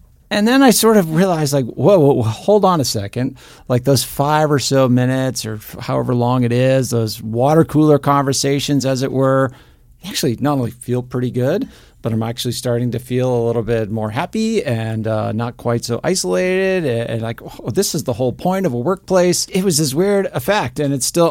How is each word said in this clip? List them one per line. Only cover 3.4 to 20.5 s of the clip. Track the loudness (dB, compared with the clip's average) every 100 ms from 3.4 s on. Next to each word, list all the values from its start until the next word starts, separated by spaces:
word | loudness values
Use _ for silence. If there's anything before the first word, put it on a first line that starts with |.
| -18 -14 -2
Like, | 0
those | 2 0
five | 0 -2 0 2 2
or | 0
so | 2 2 4
minutes | 2 2 0 -2 -6 -8
or |
f-, | -10 -12 -12
however | -6 -4 -2 0
long | 0 0
it | 0
is, | 2 2 2 0
those | -2 -2 -4
water | -6 0 4 4
cooler | 4 4 4 4
conversations, | 4 2 0 0 0 -2 0 0
as | 0 -2
it | -2
were, | 0 2 2 0 -4 -20 _ _ _
they | -12
actually | -4 -2 -2
not | -2 -2
only | -4
feel | -6 -6 -6
pretty | -4 -4 -4
good, | -2 -2 -2 -6 -12 -20 -10
but | -4
I'm | -2
actually | -4 -6 -6
starting | -4 -2 -2 -2
to | -4
feel | -4 -2 0 0
a | 0
little | -2
bit | -2 -2 -2
more | -4 -4
happy | -4 -4 -4 -2 -2
and, | -2 -4 -4 -4 -2
uh, | -2 -2
not | -4 -6 -6
quite | -4 -4
so | -4 -4
isolated. | -2 -2 -2 -2 0 0 0 0
And, | -2 -2 -4
and, | -4
like, | -6 -8 -14 -12
"Oh, | -6
this | -2 -2
is | -2
the | -4
whole | -2 -2
point | -2 -2 0 -2
of |
a | -2
workplace." | -2 -4 0 2 2 0 -2
It | -2
was | 0 0
this | 0
weird | 0 2 2 0
effect, | -4 -2